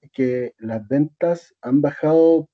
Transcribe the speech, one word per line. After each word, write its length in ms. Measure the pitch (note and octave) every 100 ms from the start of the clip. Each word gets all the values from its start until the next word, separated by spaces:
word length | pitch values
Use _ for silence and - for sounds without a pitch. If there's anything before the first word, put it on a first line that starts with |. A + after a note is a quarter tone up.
| _
que 420 | - B2+ B2 B2 -
las 280 | A2 A2 G#2+
ventas 680 | C#3 D3+ - E3+ E3+ - _
han 200 | B2 C3+
bajado 680 | C#3+ - D#3 D#3+ E3 E3 D#3